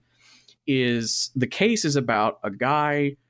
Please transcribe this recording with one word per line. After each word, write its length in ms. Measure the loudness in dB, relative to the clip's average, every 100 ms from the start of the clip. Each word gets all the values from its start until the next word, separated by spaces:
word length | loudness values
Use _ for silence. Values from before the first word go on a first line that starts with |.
| _ _ -20 -20 _ _ -2
is 640 | 0 2 0 -2 -4 -4 -2
the 100 | -2
case 360 | 2 2 2
is 140 | 0 0
about 420 | 0 2 0 -2
a 80 | -8
guy 680 | -4 0 0 0 0 -2 -4 _